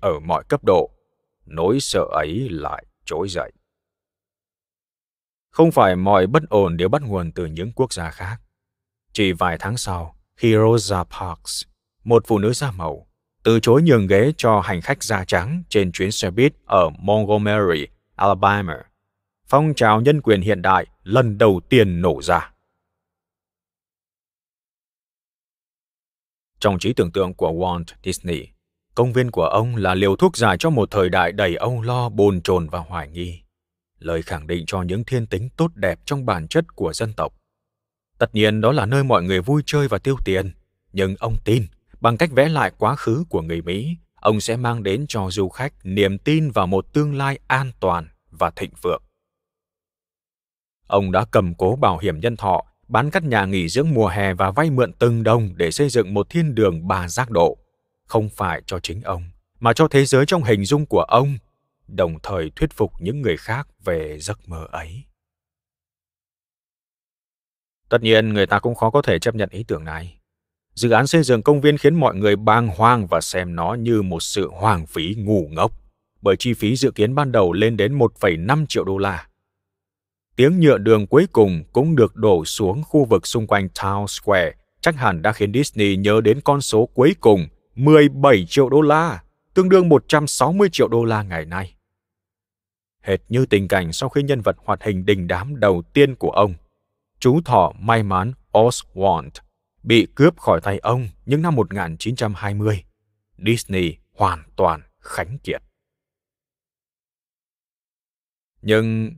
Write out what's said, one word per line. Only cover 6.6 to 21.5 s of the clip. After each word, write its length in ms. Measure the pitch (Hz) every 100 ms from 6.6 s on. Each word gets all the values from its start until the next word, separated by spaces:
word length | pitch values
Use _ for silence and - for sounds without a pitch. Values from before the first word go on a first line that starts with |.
| 95 82
đều 120 | 92
bắt 120 | 151
nguồn 300 | 131 95 85
từ 140 | - 82
những 260 | 78 104
quốc 220 | 117 127
gia 180 | - 82
khác. 260 | - 90 113 _ _ _ _ _ _ _
Chỉ 180 | - 98
vài 260 | 85 90 82
tháng 180 | 98 123
sau, 380 | - 90 82 - _ _
khi 200 | 117 107
Rosa 480 | 110 117 98 95
Parks, 600 | 85 - 92 85 - - - _ _ _
một 200 | 107 117 107
phụ 120 | 107
nữ 140 | 107
da 180 | 123 139
màu, 360 | 92 80 71 - _ _ _
từ 160 | 110 113
chối 220 | 120 131
nhường 260 | 170 120 95
ghế 260 | 98 131 160
cho 220 | 117 104
hành 220 | 95 87
khách 220 | - 139
da 220 | - 101 90
trắng 380 | 92 98 175 170
trên 220 | 107 92
chuyến 200 | 85 92
xe 200 | - 95
buýt 220 | 95 139 - -
ở 240 | 98 82
Montgomery, 960 | 82 92 107 101 107 104 107 95 80 67 _ _ -
Alabama, 680 | 98 95 98 101 92 78 - _ _ _ _ _ -
phong 260 | 139 156
trào 280 | 139 113 107
nhân 200 | 127 151
quyền 200 | 113 101
hiện 200 | 98 98
đại 240 | 92 92 - _
lần 340 | 90 120 120 104
đầu 240 | 113